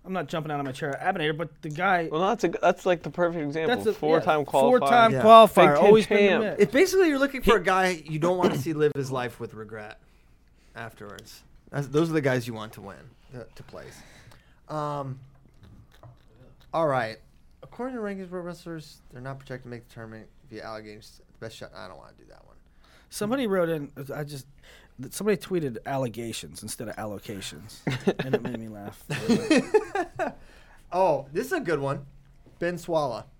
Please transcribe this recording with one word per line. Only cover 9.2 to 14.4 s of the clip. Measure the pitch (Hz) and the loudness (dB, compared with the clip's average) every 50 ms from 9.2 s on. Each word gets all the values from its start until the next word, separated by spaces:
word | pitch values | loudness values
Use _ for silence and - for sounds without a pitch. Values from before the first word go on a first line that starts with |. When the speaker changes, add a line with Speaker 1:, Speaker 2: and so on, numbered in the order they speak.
| 123 120 117 - | -4 -6 -8 -10
Speaker 3:
with | 117 104 | -14 -12
regret | 107 107 110 101 110 107 107 107 - - - _ _ _ _ _ - _ _ _ _ _ _ - _ | -12 -16 -16 -14 -14 -14 -14 -16 -18 -20 -20 _ _ _ _ _ -20 _ _ _ _ _ _ -20 _
afterwards. | 113 113 113 - - 104 104 95 90 113 - - - _ - - - _ - | -14 -14 -14 -14 -16 -18 -16 -16 -18 -20 -20 -20 -20 _ -20 -20 -20 _ -10
That's, | - 143 143 131 | -8 -8 -8 -2
those | 139 151 170 165 | 0 0 0 2
are | 156 | -2
the | 160 | 0
guys | 135 139 127 127 113 123 | 0 0 0 0 -2 -6
you | 113 | -10
want | 110 107 110 - | -12 -14 -14 -16
to | 107 | -16
win, | 98 98 90 67 - 123 - _ _ - 131 | -16 -16 -16 -18 -20 -20 -20 _ _ -20 -18
to, | 123 - - _ | -18 -18 -18 _
to | - - | -20 -20
place. | - - 80 67 65 - - - - - - - - - - | -18 -18 -18 -18 -18 -20 -20 -20 -20 -20 -20 -20 -20 -20 -20